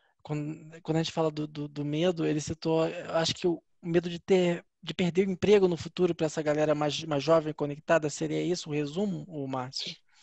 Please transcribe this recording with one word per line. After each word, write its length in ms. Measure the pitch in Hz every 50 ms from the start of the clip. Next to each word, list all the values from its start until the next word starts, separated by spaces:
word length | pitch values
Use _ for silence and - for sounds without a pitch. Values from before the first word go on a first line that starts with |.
| _ _ _ _
Quando, 580 | - - 151 147 147 147 156 165 165 156 160 165 -
quando 140 | - 156 160
a 60 | 165
gente 80 | -
fala 200 | - 170 160 156
do, 160 | 151 151 151 151
do, 200 | 151 147 147 147
do 160 | 143 147 147
medo, 400 | 147 147 151 170 185 180 160 156
ele 160 | 151 151 151
citou, 480 | 143 - 165 - - 165 160 160 160 165
eu 280 | 165 - - - -
acho 180 | 165 165 165 -
que 140 | - - 180
o 120 | 170 151 - _ _ _
medo 260 | - 175 165 175 170 180
de 80 | 170 170
ter, 440 | - - 196 185 180 175 170 170 - _ _ _ -
de 100 | - 170
perder 340 | - 185 175 160 180 202 190
o 40 |
emprego 360 | 185 - - 190 208 208 190 180
no 100 | 175 156
futuro 360 | - 170 - - 180 175 165
pra 140 | - 160 156
essa 160 | - - 151
galera 320 | 151 147 151 151 151 151
mais, 280 | 147 151 151 143 143 160
mais 200 | 160 151 143 135
jovem 280 | 147 165 165 151 156
conectada, 600 | 147 - 151 147 143 147 - - 165 160 151 147
seria 320 | - - 160 151 156 156 156
isso 260 | 160 151 - - 160
o 40 | 147
resumo, 520 | 151 147 143 147 175 208 208 175 156 151 190
ô 200 | 165 151 139 131
Márcio? 480 | 131 131 123 131 - - - 180 170 - _ _ _ _